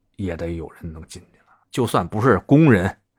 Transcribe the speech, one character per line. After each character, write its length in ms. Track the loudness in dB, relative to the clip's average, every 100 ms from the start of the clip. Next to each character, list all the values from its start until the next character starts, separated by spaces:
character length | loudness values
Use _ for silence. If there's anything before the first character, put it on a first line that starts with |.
| _ -10
也 220 | -8 -8
得 140 | -8
有 200 | -8 -12 -16
人 140 | -16
能 120 | -16 -18
进 160 | -20 -20
去 40 | _
了。 80 | _ _ _
就 160 | -4 -2
算 220 | -2 -4
不 140 | 0
是 180 | 2 2 4
工 260 | 4 6
人， 240 | 4 0 -6 _